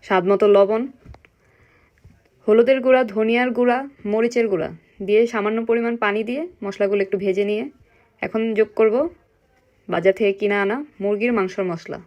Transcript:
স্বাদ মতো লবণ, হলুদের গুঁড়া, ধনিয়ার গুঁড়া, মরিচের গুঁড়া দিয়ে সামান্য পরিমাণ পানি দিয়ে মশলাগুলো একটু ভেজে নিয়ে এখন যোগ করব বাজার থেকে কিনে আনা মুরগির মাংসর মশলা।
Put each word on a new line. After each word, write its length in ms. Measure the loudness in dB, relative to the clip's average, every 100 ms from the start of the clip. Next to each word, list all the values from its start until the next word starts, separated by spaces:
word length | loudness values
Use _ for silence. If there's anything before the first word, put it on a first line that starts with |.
| 0
স্বাদ 160 | -2 2
মতো 160 | 2 4 4
লবণ, 260 | 4 0 -4 -12 -20 -20 _ _ _ _ _ _ _ _ -20 _ _ _ 2
হলুদের 320 | 4 6 4
গুঁড়া, 180 | 4 2 2
ধনিয়ার 360 | -2 0 0 0 0
গুঁড়া, 220 | 0 0 -6 _ -4
মরিচের 340 | 0 0 0 -2
গুঁড়া 160 | -2 -4 -10 _ _ 0
দিয়ে 140 | 2 2
সামান্য 260 | 0 -2 -4 -2
পরিমাণ 260 | -2 -2 -2
পানি 160 | -2 -2 -4
দিয়ে 140 | -6 -8 -10
মশলাগুলো 360 | -12 -4 -2 -2 -2
একটু 100 | -2
ভেজে 200 | -2 -2 -2
নিয়ে 140 | -4 -6 _ _ _ _ _
এখন 180 | -8 -4 -4 0
যোগ 100 | -2 2
করব 160 | 2 2 -2 -6 _ _ _ _ _ _ -6
বাজার 260 | 0 2 2
থেকে 140 | 0 0
কিনে 160 | -2 0
আনা 120 | -2 -4 -8 _
মুরগির 300 | -4 -2 0 -2
মাংসর 260 | -2 -4 -6
মশলা। 280 | -6 -10 -16